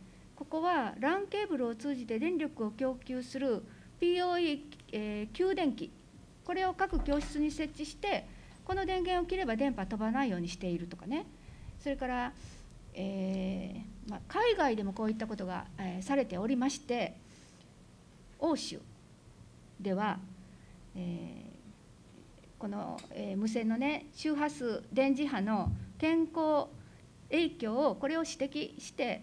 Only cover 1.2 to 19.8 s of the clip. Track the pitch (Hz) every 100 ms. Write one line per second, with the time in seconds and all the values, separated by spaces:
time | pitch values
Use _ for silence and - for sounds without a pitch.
1.2 | 403 403 415 294 240 226 285 269 233 220
2.2 | 311 349 302 - 214 214 262 254 - 254
3.2 | 247 269 269 208 - - - - 349 359
4.2 | 359 349 339 285 - - - 214 214 208
5.2 | 214 - 370 381 311 220 - - - -
6.2 | - - - 370 370 359 381 330 - 285
7.2 | 294 294 302 302 302 - 294 - 403 381
8.2 | - - - - - 370 381 370 349 359
9.2 | 349 370 311 220 277 226 190 - 220 247
10.2 | 269 180 170 - 190 170 170 175 - 294
11.2 | 415 - - - - - 294 269 254 247
12.2 | 247 277 - - - - - - 190 196
13.2 | 190 190 190 190 190 - - - - 208
14.2 | - 381 480 392 294 226 196 190 220 220
15.2 | 220 202 185 180 - - 190 180 190 277
16.2 | 240 180 220 262 262 285 - 240 185 -
17.2 | - - - - - - - - - -
18.2 | - - 320 302 - - - - - -
19.2 | - - - - - -